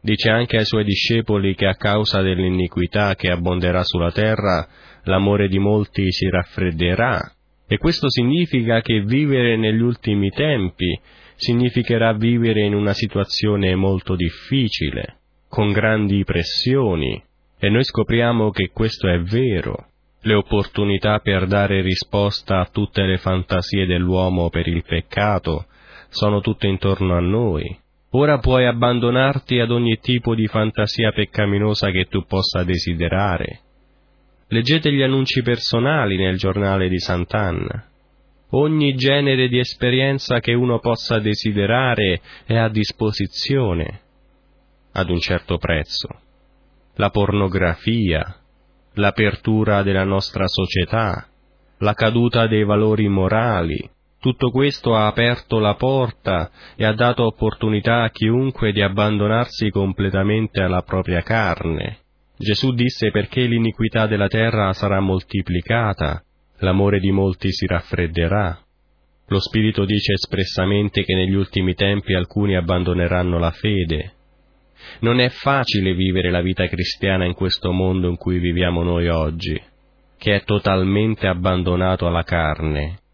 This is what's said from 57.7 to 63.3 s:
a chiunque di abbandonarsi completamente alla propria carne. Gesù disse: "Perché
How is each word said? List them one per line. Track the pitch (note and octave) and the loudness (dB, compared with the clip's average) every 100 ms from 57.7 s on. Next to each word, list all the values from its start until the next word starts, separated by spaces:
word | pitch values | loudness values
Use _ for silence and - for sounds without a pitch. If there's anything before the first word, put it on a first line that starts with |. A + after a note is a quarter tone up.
| G#2+ A2 A#2 | 0 0 0
a | A2+ | 0
chiunque | - A2 A#2+ C3+ - A2 | 0 0 2 0 -2 -2
di | G#2 | 0
abbandonarsi | G2+ G2 G#2 G#2+ G#2 A2 A#2+ - G#2+ | 0 0 0 2 2 0 -2 -2 -2
completamente | G2+ G2 F#2 G2 F#2+ G2 A2 A2 - | 0 -2 0 -2 0 0 0 -2 -2
alla | F#2 F2+ | 0 0
propria | - F#2+ F2+ F2+ | -2 -4 -2 -2
carne. | - A2+ G2+ E2 E2 D#2 - - _ _ _ _ | 0 -2 0 -2 -4 -4 -6 -10 _ _ _ _
Gesù | G#2 G#2 C3+ | -4 -2 0
disse: | A#2+ B2 - G#2+ | 0 -2 0 -2
"Perché | G#2 G2+ | -2 -2